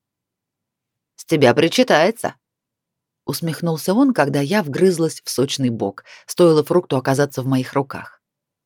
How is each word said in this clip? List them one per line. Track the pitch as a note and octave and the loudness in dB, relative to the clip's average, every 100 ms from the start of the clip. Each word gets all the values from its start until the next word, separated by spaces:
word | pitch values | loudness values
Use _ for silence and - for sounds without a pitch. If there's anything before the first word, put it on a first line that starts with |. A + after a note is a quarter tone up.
| _ _ _ _ _ _ _ _ _ _ _ _ | _ _ _ _ _ _ _ _ _ _ _ _
«С | - | -4
тебя | D#3+ C3 | 2 4
причитается», | B2+ E3 - B3+ E3 F3 A3+ - - _ _ _ _ _ _ _ _ - | 4 2 2 2 4 2 -2 -8 -10 _ _ _ _ _ _ _ _ -10
усмехнулся | C3+ E3 D3 E3+ D#3 - | -8 -6 -6 -4 -4 -2
он, | G3+ C#4 | 2 2
когда | A3+ C#3+ C#3+ | 2 0 0
я | C#3+ G#3 | 0 -2
вгрызлась | D#3 C3+ F#3 E3 D#3+ - | -2 2 2 2 -2 -4
в | - | -10
сочный | - C3 - B2+ | -4 -4 -2 -4
бок, | A2+ G2+ - _ - - | -2 -6 -8 _ -20 -16
стоило | - F3 D#3 | 2 4 4
фрукту | C#3+ F3 F3+ C3+ | 2 0 0 -2
оказаться | C#3 C3+ C#3+ - | 0 0 -2 -2
в | B2+ | -2
моих | C3 B2+ | -2 -2
руках. | C#3 C3+ E2 - _ _ _ _ _ | -4 -4 -10 -16 _ _ _ _ _